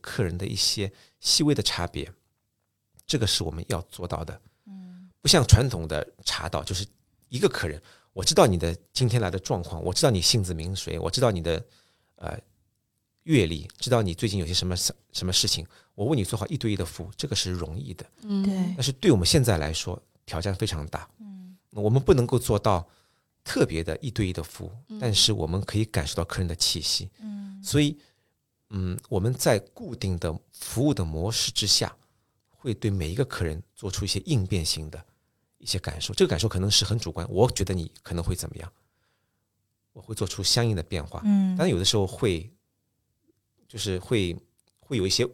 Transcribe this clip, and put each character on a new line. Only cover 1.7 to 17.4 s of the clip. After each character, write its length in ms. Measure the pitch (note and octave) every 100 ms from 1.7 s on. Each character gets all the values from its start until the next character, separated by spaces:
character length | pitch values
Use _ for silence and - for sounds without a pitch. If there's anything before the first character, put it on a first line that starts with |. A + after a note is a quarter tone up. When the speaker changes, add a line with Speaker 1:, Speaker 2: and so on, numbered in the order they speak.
| - F2
Speaker 1:
别， 220 | C#2+ C#2 - _ _ _ _ _ _ _ _ -
这 140 | C#3
个 80 | A2
是 160 | -
我 80 | E2
们 120 | D#2+ -
要 140 | E2+
做 240 | - - F2
到 160 | D#2+
的。 180 | D#2 - _ _ -
Speaker 2:
嗯。 440 | F#3+ - - - _
Speaker 1:
不 60 | -
像 180 | E3+ A#2+
传 240 | - C3
统 180 | F#2 D#2
的 180 | D2+ - -
茶 240 | - - F2
道， 140 | D2+
就 100 | -
是 120 | F#2+ G2+ _ _ _ -
一 100 | B2
个 100 | G3
客 180 | - E2+
人， 140 | D2 - - _
我 100 | F#2+
知 100 | G2
道 140 | F3 C#3
你 100 | F2
的 180 | E2 E2+ _
今 140 | - B2
天 140 | A#2+
来 80 | F#2
的 80 | F#2+
状 240 | - G#2
况， 220 | - E2
我 100 | E2+
知 100 | F2+
道 80 | C#3+
你 100 | F#2+
性 200 | - A#2
子 120 | F2+
明 200 | D#2+ E2
谁， 240 | F#2 E2+ E2+
我 120 | E2+
知 100 | -
道 100 | -
你 120 | F#2
的， 240 | E2 D#2+ - _ _ _ _ -
呃， 220 | E2+ - - _ _ _ _ _ _ _
阅 220 | D#3+ C#3+ E2
历， 240 | E2 - -
知 120 | -
道 120 | A#2+
你 120 | G2
最 140 | - A2+
近 120 | F#2+
有 60 | E2
些 80 |
什 120 | F2+ F#2
么 100 | F2
事-， 180 | - - _
什 160 | - F2+
么 60 |
事 140 | F2 -
情， 180 | - E2 _ _ -
我 100 | A2+
为 100 | C#3+
你 80 |
做 140 | F#2+ A2+
好 100 | -
一 100 | C#3+
对 140 | A2+
一 40 | G2
的 100 | F2+
服 180 | -
务， 60 | F#2+ -
这 100 | -
个 80 |
是 160 | G2+